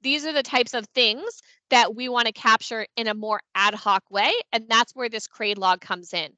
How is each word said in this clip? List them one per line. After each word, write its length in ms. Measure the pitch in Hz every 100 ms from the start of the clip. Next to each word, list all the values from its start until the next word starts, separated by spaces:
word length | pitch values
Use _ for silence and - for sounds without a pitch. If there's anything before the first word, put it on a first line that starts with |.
These 240 | 254 294
are 80 | 302
the 100 | 294
types 300 | 262 254 240
of 120 | 247 214
things 540 | - 233 226 415 - _ _ _
that 260 | 247 214
we 120 | 220 254
want 180 | 240 226
to 60 |
capture 520 | - 233 226 - 226 208
in 120 | - 226
a 60 |
more 280 | 214 214 208 -
ad 180 | 190 202
hoc 280 | 214 208 196 _
way, 240 | 196 226 466 -
and 160 | 233 226
that's 260 | 226 240
where 140 | 262 240
this 180 | 220 -
crade 300 | _ 214 202
log 240 | 190 180
comes 320 | - 180 175
in. 240 | 180 156